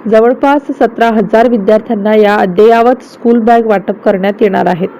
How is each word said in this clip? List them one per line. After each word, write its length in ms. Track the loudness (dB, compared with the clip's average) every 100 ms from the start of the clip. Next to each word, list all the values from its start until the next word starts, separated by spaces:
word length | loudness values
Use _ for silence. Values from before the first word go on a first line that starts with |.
| -2
जवळपास 600 | 2 2 0 0 0 -2 -4
सतरा 260 | -4 -2 -2
हजार 420 | 0 0 0 0
विद्यार्थ्यांना 680 | 0 0 0 0 -6 -2 2
या 180 | 2
अद्ययावत 680 | 0 -2 2 2 4 0 -2
स्कूल 360 | -8 -6 0 0
बॅग 280 | 2 2 2
वाटप 360 | -2 -4 -6
करण्यात 380 | -2 -2 -2 -2
येणार 240 | -2 0 -2
आहेत. 220 | -4 -6 -10